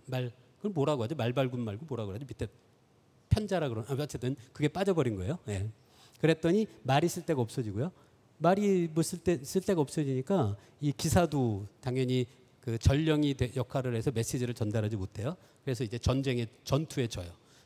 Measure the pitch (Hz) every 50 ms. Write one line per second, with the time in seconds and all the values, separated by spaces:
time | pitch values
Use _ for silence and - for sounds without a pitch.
0 | _ - 127 127 127 120 - - - _ _ _ - 214 190 151 135 151 151 127
1 | 110 113 165 135 113 117 123 139 135 127 127 120 117 110 101 107 170 160 127 113
2 | 107 98 95 110 143 127 120 - 120 - - _ _ _ _ _ _ _ _ _
3 | _ _ _ _ _ - - 214 214 185 196 170 156 131 113 110 107 135 139 123
4 | 147 - - 123 131 127 139 - - - - - 147 147 - 180 196 196 180 165
5 | 135 120 104 95 90 107 165 - - 107 101 92 101 110 - _ _ _ _ -
6 | - - - - - 156 160 - - 165 180 214 220 - - - - 127 135 147
7 | 165 170 - 180 156 - 156 131 117 110 - 135 113 107 95 107 139 185 - -
8 | - _ _ _ _ _ _ - 151 170 190 202 208 202 196 180 170 160 156 165
9 | 160 - 185 170 - 185 175 127 135 - - 190 185 - 190 165 139 - - 165
10 | 147 135 131 127 131 - 196 180 123 101 104 - - - - - 147 143 139 -
11 | - 160 - 185 175 156 156 143 127 113 104 95 104 - _ _ - 127 123 131
12 | 131 127 127 127 120 - - - - _ _ _ - 120 113 113 - - 139 147
13 | 160 156 151 151 147 143 135 - 123 113 - 131 117 - - 135 127 127 117 113
14 | 113 151 117 113 110 - - 127 123 120 117 - 113 107 107 113 107 104 113 98
15 | 95 - - - 101 143 180 - - - _ _ - 135 127 - 131 107 123 117
16 | - 131 127 135 135 135 123 120 117 113 - _ - - 135 143 160 - - 147
17 | 120 113 - - 87 87 - - _ _ - - _